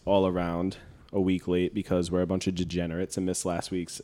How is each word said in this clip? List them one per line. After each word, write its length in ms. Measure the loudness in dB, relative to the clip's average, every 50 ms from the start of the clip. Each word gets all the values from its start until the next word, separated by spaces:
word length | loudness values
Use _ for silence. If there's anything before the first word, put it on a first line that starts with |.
| 0
all 220 | 2 4 4 4
around, 500 | 4 2 0 0 0 0 0 -2 -2 -4 -6 -12 -20 -20 -20 -16 -4 0
a 80 | 2
week 280 | 2 4 2 2 2 0
late 260 | 2 2 2 2 0
because 360 | -4 -2 0 0 0 0 2
we're 120 | 0 0 2
a 40 |
bunch 200 | 0 0 0 0
of 80 | -2 -2
degenerates 640 | 0 -2 -2 -2 -2 -2 -2 -2 -4 -4 -4 -4
and 100 | -2 -2
missed 180 | -2 -2 -2 -2
last 280 | -2 -2 -2 -4 -4 -4
week's 280 | -4 -4 -6 -8 -14